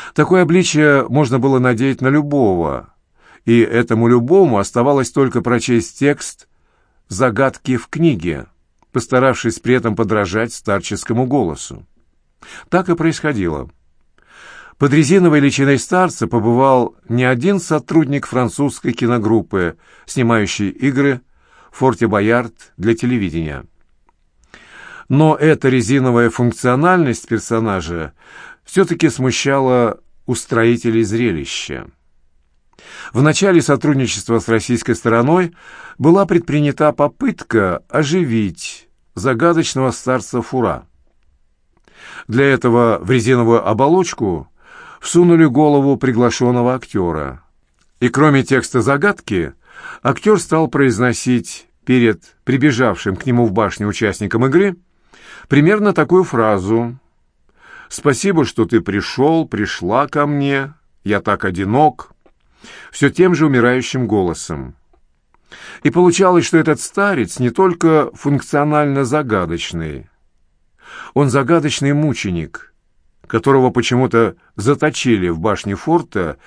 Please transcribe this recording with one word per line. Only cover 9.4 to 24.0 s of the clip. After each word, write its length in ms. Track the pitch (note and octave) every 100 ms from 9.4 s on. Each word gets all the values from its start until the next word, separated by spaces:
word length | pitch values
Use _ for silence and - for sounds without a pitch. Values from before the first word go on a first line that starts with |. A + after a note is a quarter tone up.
| A#2 -
при 160 | A#2 B2+
этом 200 | A#2 G#2
подражать 560 | G#2 G#2+ F#2+ G#2+ A2+
старческому 760 | - - G2 - G2 - A2+ B2+
голосу. 580 | C#3 F2+ C#2+ - - - _ _ _ _ _ - - -
Так 200 | F3+ F3+
и 60 | E3+
происходило. 720 | D#3+ - D3+ A2+ E2+ D2 A#1+ _ _ _ _ _ _ - - - - -
Под 120 | C#3
резиновой 500 | D3 C3+ F#3+ F3 D3+
личиной 360 | C#3 C3 C#3 C#3
старца 500 | - F#3 F3+ - G#2+
побывал 680 | B2 A2 A#2+ C3+ B2+ A#2 _ -
не 160 | A#2
один 360 | B2+ B2 E3+ G3
сотрудник 640 | - D#3 - D#3+ C#3 C#3+ -
французской 680 | B2 A#2 - C#3+ - -
киногруппы, 840 | A#2+ A#2+ A#2+ G#2+ A2 E2 G2 E2+ - _ _ -
снимающей 640 | C3+ A#2 A2+ G2 - G2
игры 520 | - C3+ C3 C#3 B2 _ _ _ _ _
в 60 | -
форте 280 | C3 G#2+ A2+
Боярд 640 | G2+ G#2 A#2+ A#2+ - - -
для 180 | G#2 A2+
телевидения. 720 | B2 B2 F#2 E2 D#2 C#2 - _ _ _